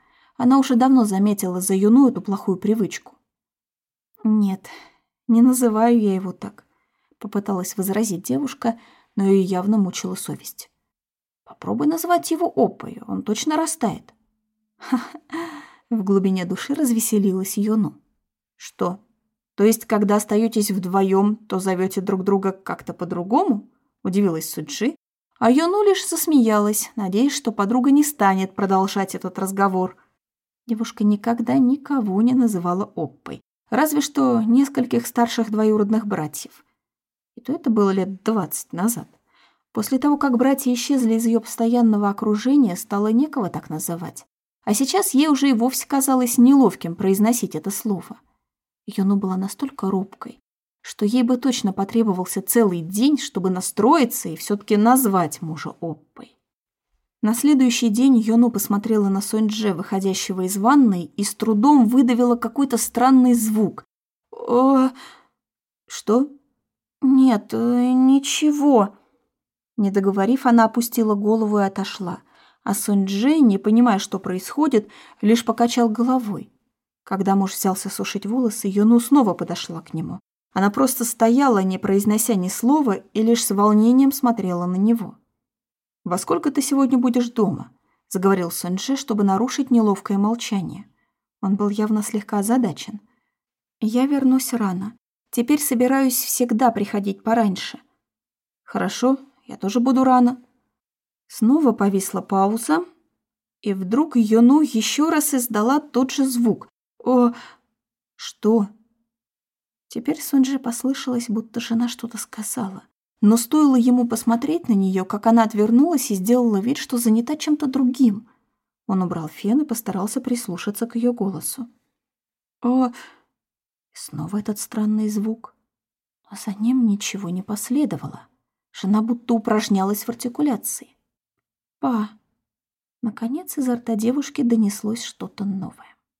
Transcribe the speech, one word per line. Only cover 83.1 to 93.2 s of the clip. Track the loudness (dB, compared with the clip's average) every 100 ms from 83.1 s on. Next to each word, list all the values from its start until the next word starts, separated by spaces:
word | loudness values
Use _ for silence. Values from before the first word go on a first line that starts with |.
и | -2
лишь | 2 2 0
с |
волнением | 0 4 4 4 4 4
смотрела | 2 -2 -2 -4 -4 -4
на | 0
него. | 0 0 -4 -16 _ _ _ _ _ _ _ _
«Во | -8 -6
сколько | -2 -2 -2
ты | -2
сегодня | -2 0 2 2
будешь | 0 0 -2
дома?» | -2 -2 -2 -10 _ _ _ -10
заговорил | -2 0 0 -2
Сонь-Дже, | -8 -6 -6 -4 -6
чтобы | -4 0
нарушить | 0 0 -2 -4 0
неловкое | 2 2 0 -2 -2
молчание. | 0 -2 -4 -6 -6 -12 -20 _ _ _ _ -8
Он | -4 -2
был | -2
явно | -2 -2 -2
слегка | -4 -6 -4 -4
озадачен. | 0 0 0 -4 -12 -16 _ _